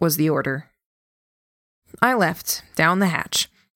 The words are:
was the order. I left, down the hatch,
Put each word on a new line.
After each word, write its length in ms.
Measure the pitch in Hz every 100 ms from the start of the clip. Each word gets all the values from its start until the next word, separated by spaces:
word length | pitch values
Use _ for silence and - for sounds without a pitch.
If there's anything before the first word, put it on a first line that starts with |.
was 160 | 170 147
the 140 | 156
order. 400 | 147 139 135 - _ _ _ _ _ _ _ _ _ _ _ _ -
I 140 | 240
left, 480 | 254 170 165 - - - -
down 240 | 160 185
the 80 | 190
hatch, 420 | 156 - - - _ _